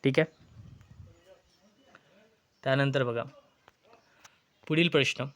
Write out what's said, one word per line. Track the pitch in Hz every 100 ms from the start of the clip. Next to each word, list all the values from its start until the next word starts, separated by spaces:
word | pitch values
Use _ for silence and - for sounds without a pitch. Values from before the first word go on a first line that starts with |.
ठीक | 139 135
आहे, | 160 _ - - - - - - - - _ - _ _ 208 214 269 - _ _ _ _ _ _
त्यानंतर | 135 135 139 135
बघा | 123 117 117 - _ _ _ _ _ - _ _ - _ _ _ -
पुढील | 156 170
प्रश्न. | 156 131 - 135